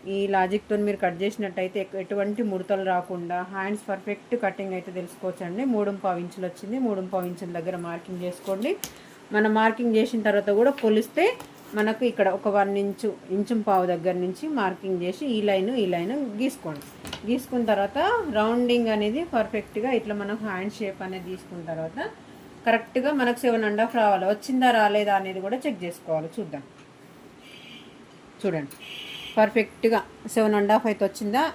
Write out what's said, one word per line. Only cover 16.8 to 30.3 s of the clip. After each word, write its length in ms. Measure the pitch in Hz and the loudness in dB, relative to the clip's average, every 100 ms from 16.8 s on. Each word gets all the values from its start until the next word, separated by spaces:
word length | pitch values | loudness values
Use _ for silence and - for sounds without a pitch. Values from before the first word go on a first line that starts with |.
| - - - - 208 | -14 -16 -14 -10 -2
గీసుకున్న 360 | 254 - 247 226 | -4 -2 -2 2
తర్వాత 280 | 202 202 277 370 466 339 214 | 2 2 0 2 0 0 0
రౌండింగ్ 520 | 220 240 247 240 226 | 2 2 2 2 2
అనేది 260 | 208 208 254 339 | 0 0 -2 -2
పర్ఫెక్ట్గా 560 | 247 214 214 202 208 247 240 | 0 0 -4 -6 -4 0 -2
ఇట్లా 160 | 208 208 | -2 -6
మనం 160 | 202 214 | -4 -6
హ్యాండ్ 300 | 214 185 196 - | -4 -4 -6 -6
షేప్ 240 | 202 190 190 | -8 -6 -10
అనేది 200 | 185 180 | -8 -10
తీసుకున్న 300 | 185 - 180 165 | -12 -12 -12 -8
తర్వాత 260 | 160 160 214 403 - - - - - 233 | -6 -6 -6 -10 -10 -20 -20 -20 -4 2
కరెక్ట్గా 460 | 226 - 247 269 294 | 2 2 0 0 2
మనకు 180 | 240 247 | 2 2
సెవెన్ 220 | 254 226 214 | 2 2 2
అండ్ 140 | 208 | 2
హాఫ్ 140 | 226 247 | 2 4
రావాలి. 220 | 208 190 190 | 4 4 2
వచ్చిందా 380 | 214 - 254 254 226 | 0 0 4 6 6
రాలేదా 360 | 208 208 208 196 | 4 4 4 2
అనేది 220 | 190 185 190 | 0 -4 -4
కూడా 120 | 254 294 | -2 -4
చెక్ 160 | 196 | -4
చేసుకోవాలి. 460 | 175 170 - 156 160 - | -8 -8 -2 -2 -2 -8
చూద్దాం, 260 | 170 143 - - - - - - - - - - - - - - - - - - | -8 -10 -12 -20 -20 -20 -20 -20 -20 -20 -20 -20 -20 -20 -20 -20 -20 -20 -20 -6
చూడండి 340 | 202 165 139 - - - - - - - | -2 -2 -6 -12 -16 -14 -14 -14 -2 4
పర్ఫెక్ట్గా 640 | 214 226 214 - 226 220 - - 220 | 4 4 0 0 2 2 -2 -14 -4